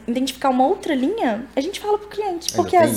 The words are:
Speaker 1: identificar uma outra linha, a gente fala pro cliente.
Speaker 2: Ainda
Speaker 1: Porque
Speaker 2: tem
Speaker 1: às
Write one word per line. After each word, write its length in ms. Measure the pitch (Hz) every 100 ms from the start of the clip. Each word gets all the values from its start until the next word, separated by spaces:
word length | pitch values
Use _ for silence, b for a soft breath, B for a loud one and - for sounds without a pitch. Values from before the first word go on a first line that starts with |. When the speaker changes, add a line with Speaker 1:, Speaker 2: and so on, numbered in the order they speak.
| -
Speaker 1:
identificar 440 | 240 262 - 277
uma 160 | 254 262
outra 280 | 403 -
linha, 500 | 277 269 453 311 208 269 -
a 40 |
gente 200 | 302 -
fala 180 | 415 415
pro 100 | 415
cliente. 380 | - 415 349 -
Speaker 2:
Ainda 60 | -
Speaker 1:
Porque 200 | - 359
Speaker 2:
tem 100 |
Speaker 1:
às 60 | 311